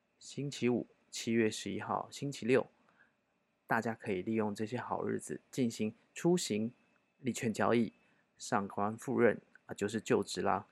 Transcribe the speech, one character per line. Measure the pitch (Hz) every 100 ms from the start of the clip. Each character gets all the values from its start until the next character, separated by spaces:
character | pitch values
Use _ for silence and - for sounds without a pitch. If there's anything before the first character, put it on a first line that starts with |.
| _ _
星 | - - 143
期 | - 120
五、 | 117 - _ _
七 | - 120
月 | 113 110
十 | - 98
一 | 98
号 | - 98 -
星 | - 143
期 | -
六。 | 110 127 - _ _ _ _ _ _ _ _ _ -
大 | 117
家 | 113
可 | 110 -
以 | 92
利 | 104
用 | 110 107
这 | 101 110
些 | 120
好 | - 90 104
日 | 110
子 | - 73 _
进 | - 120
行 | - 110 - _
出 | - 170 175
行、 | - 104 113 - _ _ _ _
礼 | 127
券 | - 120
交 | 101 104
易、 | 117 107 - _ _ _ -
上 | - 110 98
官 | - 104 110
赴 | - 113
任， | 117 80 - - -
啊， |
就 | - 101
是 | 107
就 | - 104
职 | 98 92
啦， | 98 95 -